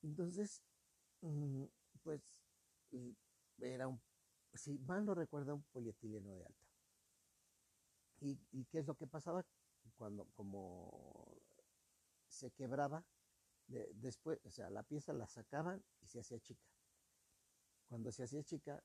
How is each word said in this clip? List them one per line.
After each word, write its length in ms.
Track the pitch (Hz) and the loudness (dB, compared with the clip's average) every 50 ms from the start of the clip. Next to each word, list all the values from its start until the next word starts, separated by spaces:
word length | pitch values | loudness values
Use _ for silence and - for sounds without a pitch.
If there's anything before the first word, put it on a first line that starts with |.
| - | 0
Entonces, 580 | 156 151 156 175 175 175 190 208 208 - - - _ _ _ _ _ _ _ _ _ _ _ | 0 2 2 2 2 4 2 2 2 0 -8 -12 _ _ _ _ _ _ _ _ _ _ _
mm, 420 | - 165 151 147 147 143 135 135 139 - - _ _ _ _ - - | 0 2 4 4 4 4 4 2 0 -2 -6 _ _ _ _ -8 -2
pues, 180 | 165 151 143 - - - - - _ _ _ _ _ _ _ _ _ - 123 123 120 - - _ _ _ _ _ _ _ - | -2 -2 -2 -2 -10 -18 -20 -20 _ _ _ _ _ _ _ _ _ -6 -4 -4 -4 -8 -10 _ _ _ _ _ _ _ -2
era 300 | 123 127 127 123 131 131 | -2 0 2 2 2 2
un, 120 | 131 117 - _ _ _ _ _ _ _ _ _ - | 0 -2 -6 _ _ _ _ _ _ _ _ _ -10
si 240 | - - 143 143 135 | -8 -2 -2 -2 0
mal 240 | 131 135 180 196 214 | 2 4 4 6 6
no 100 | 208 190 | 6 6
recuerdo, 400 | 175 160 - - 147 143 135 147 | 6 6 4 4 2 2 4 2
un 80 | 143 147 | 0 0
polietileno 720 | _ _ 127 120 113 107 - - 110 107 107 98 101 95 | _ _ -2 -2 -2 -2 -2 -4 -2 -2 -2 -4 -4 -8
de 100 | 92 92 | -8 -10
alta. 220 | - - _ - - _ _ _ _ _ _ _ _ _ _ _ _ _ _ _ _ _ _ _ _ _ _ _ _ _ _ _ _ _ - | -12 -14 _ -20 -20 _ _ _ _ _ _ _ _ _ _ _ _ _ _ _ _ _ _ _ _ _ _ _ _ _ _ _ _ _ -2
¿Y, 160 | 151 143 139 135 - - | 0 0 0 0 -4 -6
y 140 | - 131 127 | -4 -4 -4
qué 140 | - - 160 | 0 2 2
es 60 | 147 | 2
lo 100 | 135 127 | 2 0
que 120 | - - 131 | -2 -4 -4
pasaba? 380 | - 156 - 175 170 185 175 _ _ _ _ _ _ _ _ 113 - | -4 -4 0 2 2 2 2 _ _ _ _ _ _ _ _ -20 -10
Cuando, 300 | - 117 104 101 101 92 - - | -6 -4 -2 -2 -2 -4 -8 -8
como 1080 | - 104 98 98 98 95 92 87 92 87 - - - 65 69 - - - - 80 - - - - - - _ _ _ _ _ _ _ _ _ _ _ _ _ | -6 -4 -4 -2 -2 -4 -4 -6 -6 -8 -8 -10 -10 -12 -12 -12 -12 -14 -14 -16 -18 -18 -20 -20 -20 -20 _ _ _ _ _ _ _ _ _ _ _ _ _
se 240 | - - 139 123 | -10 -6 -6 -6
quebraba, 540 | - - 135 120 123 135 143 143 147 160 180 _ _ _ _ _ _ _ _ _ _ _ _ - | -4 -2 0 2 6 6 6 6 4 0 -4 _ _ _ _ _ _ _ _ _ _ _ _ -6
de-, 220 | - - - - - | -4 -4 -4 -4 -6
después, 440 | 101 117 131 113 - _ 160 160 - - | -2 -4 -4 -4 -2 _ 0 0 0 -2
o 80 | - | -12
sea, 180 | - - 98 - | -8 -6 -6 -4
la 140 | 98 104 - | -4 -4 -4
pieza 300 | _ 151 151 143 - 151 | _ -2 -2 0 0 0
la 120 | 131 110 | 0 0
sacaban 560 | - - 120 113 _ - 143 160 175 190 196 - _ _ _ | -4 -6 -10 -10 _ 0 2 2 2 2 0 -4 _ _ _
y 60 | - - | -18 -10
se 120 | - 120 | -8 -8
hacía 200 | 113 - 123 117 | -6 -6 -8 -8
chica. 280 | - - 120 - - - _ _ _ _ _ _ _ _ _ _ _ _ _ _ _ _ _ _ _ _ _ _ _ _ | -8 -10 -14 -14 -14 -20 _ _ _ _ _ _ _ _ _ _ _ _ _ _ _ _ _ _ _ _ _ _ _ _
Cuando 240 | 127 117 113 120 | -6 -2 -2 -2
se 120 | 113 - 127 | 0 -2 -4
hacía 200 | 113 127 151 147 | -2 -2 -2 -2
chica 400 | - 170 147 - - 143 147 - | -2 -4 -4 -2 -4 -6 -6 -8